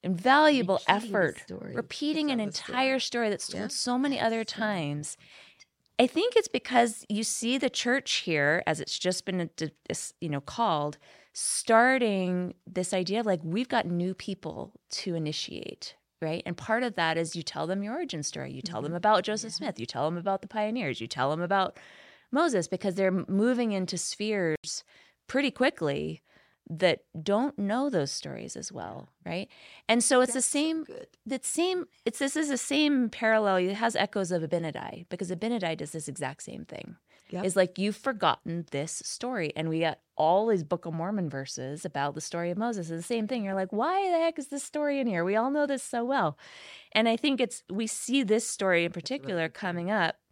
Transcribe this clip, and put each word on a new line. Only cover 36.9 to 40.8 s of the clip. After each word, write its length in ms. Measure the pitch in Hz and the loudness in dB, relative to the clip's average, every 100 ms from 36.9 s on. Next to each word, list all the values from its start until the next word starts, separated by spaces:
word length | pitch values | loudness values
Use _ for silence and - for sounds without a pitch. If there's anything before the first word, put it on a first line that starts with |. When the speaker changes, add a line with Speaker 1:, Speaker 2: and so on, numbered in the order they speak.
| - _ _ _ | -18 _ _ _
Speaker 3:
Yep. 140 | 180 | -4
Speaker 1:
It's 100 | 190 190 | 0 4
like, 220 | 180 185 | 2 2
"You've 180 | 202 208 | -2 0
forgotten 680 | 269 220 165 - - 170 165 | -4 2 2 2 -2 -6 -4
this 180 | 139 156 - | -6 -6 -8
story." 480 | - - 240 247 156 | -10 -8 -6 -4 -4
And 140 | - 160 | -2 -2
we 120 | 160 | 0
got 200 | 165 - _ - | 0 -2 _ 0
all 320 | 156 185 226 | 4 4 4
these 160 | 202 | 2
Book 200 | 147 170 | 2 -4